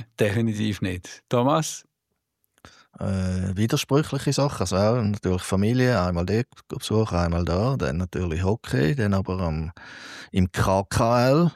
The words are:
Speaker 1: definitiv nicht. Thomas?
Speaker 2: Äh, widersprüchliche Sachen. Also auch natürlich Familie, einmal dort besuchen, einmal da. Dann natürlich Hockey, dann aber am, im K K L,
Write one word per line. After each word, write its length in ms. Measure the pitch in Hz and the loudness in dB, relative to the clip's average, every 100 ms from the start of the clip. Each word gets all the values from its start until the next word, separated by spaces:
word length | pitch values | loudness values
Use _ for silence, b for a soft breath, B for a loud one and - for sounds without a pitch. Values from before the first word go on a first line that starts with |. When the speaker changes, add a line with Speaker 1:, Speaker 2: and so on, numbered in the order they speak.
| - - | -10 0
Speaker 1:
definitiv 640 | 107 113 113 104 107 98 | 0 2 0 0 -2 -2
nicht. 400 | 98 92 - - - | -4 -6 -10 -20 -4
Thomas? 560 | 123 127 160 151 - - _ _ _ _ _ _ _ - b b - | 0 2 2 -2 -8 -16 _ _ _ _ _ _ _ -20 b b -8
Speaker 2:
Äh, 580 | 98 95 92 92 92 95 | -4 -2 -2 -2 -2 0
widersprüchliche 760 | 113 147 - 139 151 139 - | 0 0 2 0 0 -4 -2
Sachen. 280 | 135 139 - | 0 0 -2
Also 140 | 90 90 | -2 2
auch 240 | 104 123 | 2 2
natürlich 420 | 104 101 92 92 | 0 -2 -2 -2
Familie, 580 | - 95 104 127 127 113 | 0 0 2 2 2 2
einmal 240 | 90 85 90 | 2 0 0
dort 200 | 107 120 - - | 0 -2 -8 -12
besuchen, 480 | - - 107 104 90 | -10 -2 0 2 0
einmal 280 | 85 85 | 0 0
da. 320 | 85 87 123 - | 0 0 0 0
Dann 220 | 67 80 | -2 -2
natürlich 440 | 90 - 90 80 | -4 -4 -4 -2
Hockey, 540 | 92 113 - 127 151 143 | 0 -2 -2 0 2 2
dann 180 | 104 | 0
aber 240 | 98 90 92 | 0 -2 -2
am, 300 | 85 78 80 - B B B B B | -2 -2 -6 -10 B B B B B
im 180 | 95 92 | 0 0
K 320 | - 98 95 98 | 0 0 0 0
K 380 | - 117 120 127 | 2 4 4 4
L, 220 | 147 170 | 4 2